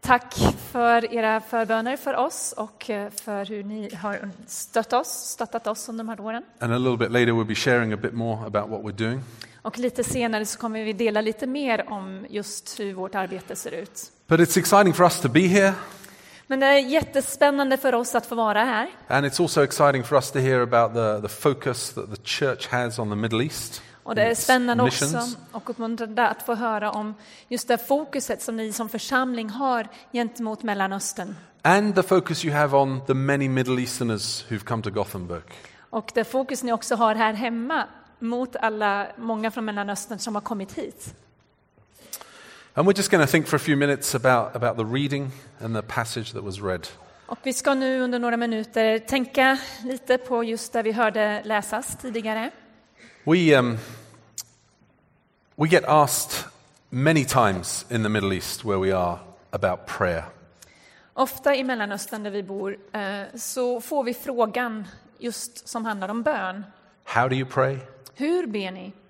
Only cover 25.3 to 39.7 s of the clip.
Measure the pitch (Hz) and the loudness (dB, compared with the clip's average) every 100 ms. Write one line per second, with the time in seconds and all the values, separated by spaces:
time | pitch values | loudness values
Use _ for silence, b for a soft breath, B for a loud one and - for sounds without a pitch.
25.3 | 240 - 226 - 233 226 226 226 220 240 | -8 -12 -14 -10 -8 -6 -6 -4 2 2
26.3 | - - 226 233 214 208 208 214 214 B | 2 -4 -2 0 -2 -2 -4 -6 -10 B
27.3 | B B 247 - 233 240 277 294 285 - | B B -8 0 0 2 0 0 -6 -4
28.3 | 214 - 226 220 208 220 220 - 254 262 | -6 -6 -6 -6 -6 -6 -6 -2 0 0
29.3 | 240 220 220 277 247 220 B B 240 233 | -4 -6 -4 0 0 -4 B B -4 -4
30.3 | 233 220 214 226 202 190 196 - - 180 | -4 -6 -6 -4 -2 -2 -2 -6 -8 -12
31.3 | 190 - _ 151 190 208 185 185 185 - | -12 -18 _ 4 6 6 2 4 4 4
32.3 | 160 151 147 147 139 135 131 131 135 135 | -2 0 2 4 4 4 0 0 0 2
33.3 | 139 135 131 127 127 123 - 120 107 - | 2 2 2 2 0 0 -2 -2 -2 -4
34.3 | - - 110 - 113 107 101 98 98 87 | -8 -6 -8 -4 -4 -2 -4 -4 -6 -8
35.3 | 85 - - B B B - - - 220 | -10 -10 -20 B B B -8 -4 -4 0
36.3 | 262 262 269 240 220 - 226 226 220 220 | -2 -2 -4 -2 -4 -2 2 2 4 0
37.3 | 214 240 233 240 311 214 - _ _ 233 | 0 -4 -4 -2 -2 -4 -10 _ _ -4
38.3 | 240 254 - 220 214 208 202 202 - 226 | -4 -4 -2 -2 0 0 0 -4 -8 -6
39.3 | 220 220 220 220 | -2 -4 -4 -6